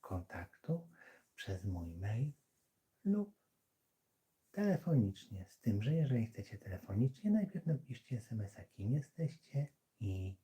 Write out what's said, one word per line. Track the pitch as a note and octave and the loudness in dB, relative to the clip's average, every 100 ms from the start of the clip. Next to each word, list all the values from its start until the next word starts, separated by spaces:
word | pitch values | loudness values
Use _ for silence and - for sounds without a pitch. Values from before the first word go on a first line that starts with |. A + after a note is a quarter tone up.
kontaktu | - F#2 F2 F2+ F2 _ - E3 - - - - _ | -6 -6 -6 -12 -12 _ -4 -4 -4 -20 -20 -20 _
przez | - - F#2 | -14 -6 -4
mój | G2 F2+ E2+ E2 | -2 -4 -4 -4
mail | F#2+ A2 C#3+ - _ _ _ _ _ _ | -2 0 -2 -4 _ _ _ _ _ _
lub | G3+ G#3 G3+ _ _ _ _ _ _ _ _ _ _ _ _ | 0 2 0 _ _ _ _ _ _ _ _ _ _ _ _
telefonicznie, | - G#3 F3+ - D3+ G2+ F#2+ - F#2+ F#2 | 0 2 2 4 4 4 0 -10 -12 -12
z | - | -6
tym, | - G2+ | 0 2
że | A2+ | 2
jeżeli | D#3+ D3 B2 A2+ | 2 4 4 0
chcecie | - G#2 G2+ | -4 -10 -10
telefonicznie, | - F#2+ - F#2+ C3 - G#3 | -8 -8 -4 2 2 2 2
najpierw | G#3+ G3 E3+ - | 4 2 -2 0
napiszcie | C#3+ - C3 - B2 | -2 -2 -14 -6 -8
S | - | -4
M | A2+ | -4
S-a, | G2+ - | -4 -8
kim | F#2 - G2+ | -20 -6 0
jesteście | C#3 C#3+ - D#3+ - _ C#3+ D3 _ _ _ | 0 -2 -4 -4 -4 _ -4 -4 _ _ _
i | G#2 F#2+ F#2+ F#2+ | -4 -2 -4 -8